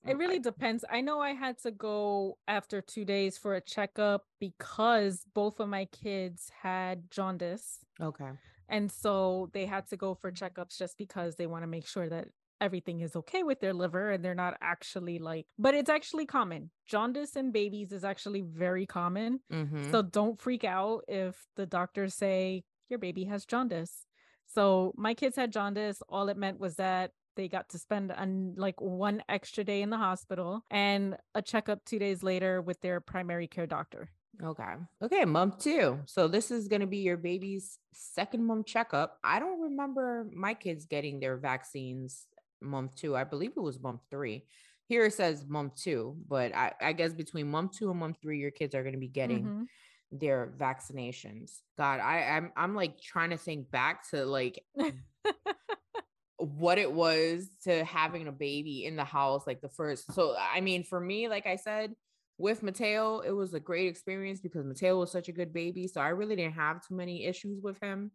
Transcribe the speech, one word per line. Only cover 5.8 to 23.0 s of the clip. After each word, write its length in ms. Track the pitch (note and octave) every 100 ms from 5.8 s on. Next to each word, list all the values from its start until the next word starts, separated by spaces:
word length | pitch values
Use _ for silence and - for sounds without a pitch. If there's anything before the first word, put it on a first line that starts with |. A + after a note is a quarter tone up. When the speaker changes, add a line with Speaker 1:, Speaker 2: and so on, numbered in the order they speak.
| F#3+
Speaker 1:
kids 640 | - G#3 G3 F#3 F3 - -
had 480 | F#3 F#3 F#3 F#3 F3
jaundice. 680 | - F#3+ F3+ E3+ G3+ - - - -
Speaker 2:
Okay. 300 | D#3+ D3 C3+ C#3 - - -
Speaker 1:
And 220 | G#3+ G3+
so 580 | - G#3+ G3 F#3+ F#3 F3
they 120 | G3+ F#3+
had 220 | G3 G3
to 80 | F#3+
go 180 | F#3+ F3+
for 160 | F#3
checkups 460 | F3+ F#3 F3+ F3 -
just 200 | F3+ -
because 380 | G3 G3 E3+ D#3+
they 100 | E3
wanna 200 | E3 E3
make 200 | E3 -
sure 220 | G3 E3
that 200 | E3 - _ _ -
everything 400 | G3+ F3+ F3+ E3+
is 140 | E3 E3+
okay 280 | - F#4
with 160 | D#4+ -
their 140 | F#3+
liver 380 | F3+ F3+ F3+ G#3
and 120 | F#3+
they're 120 | F3+ F3+
not 220 | F3+ -
actually, 580 | E3+ E3+ - F#3+ F3 E3+
like, 260 | D#3+ D#3+ - -
but 160 | B3+ C#4+
it's 140 | C#4+
actually 360 | D4+ - D#4+ D4
common. 460 | C#4 G3 D#3+ D#3+ _ -
Jaundice 500 | G#3 A#3 C4 D4 C#4+
in 160 | C4
babies 400 | G#3+ G#3 G#3 G3
is 120 | G3
actually 380 | G3 G3 G#3 G3+
very 440 | F3 D#3+ F3+ F#3 G3
common. 560 | F3+ F3 F#3+ A3+ C4 -
Speaker 2:
Mm-hmm. 400 | D#3+ D3 D3+ C#3+
Speaker 1:
So 100 | A3
don't 380 | F#3+ G#3 G#3+ G#3+
freak 240 | B3+ B3
out 400 | G3+ F#3 G3+ A3+ -
if 400 | G3 F#3 F#3 - -
the 100 | F#3
doctors 480 | F3+ F3+ G3+ F#3+ -
say, 480 | G3 F#3 F#3 F#3 - _ -
"Your 100 |
baby 260 | B3